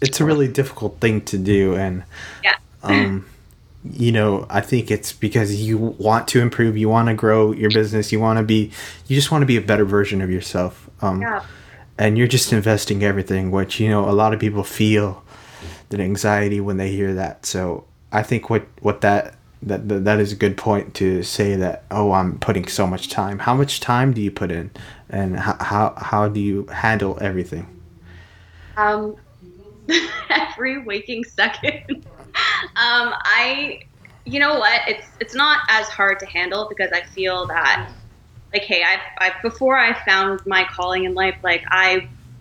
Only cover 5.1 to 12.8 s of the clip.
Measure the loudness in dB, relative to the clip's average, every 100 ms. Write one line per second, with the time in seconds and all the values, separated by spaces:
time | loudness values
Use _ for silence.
5.1 | -4 0 0 0 -2 -2 0 -2 -2 2
6.1 | 2 2 2 2 2 2 2 4 4 4
7.1 | 2 4 6 4 2 2 2 2 0 0
8.1 | 0 2 2 4 2 0 -6 -16 -12 -2
9.1 | 0 2 2 4 2 2 2 4 2 2
10.1 | 0 -2 -2 -2 -4 -4 -6 -20 -6 -2
11.1 | -2 -4 -6 -8 -18 -20 -20 -14 0 2
12.1 | 4 4 2 2 2 2 2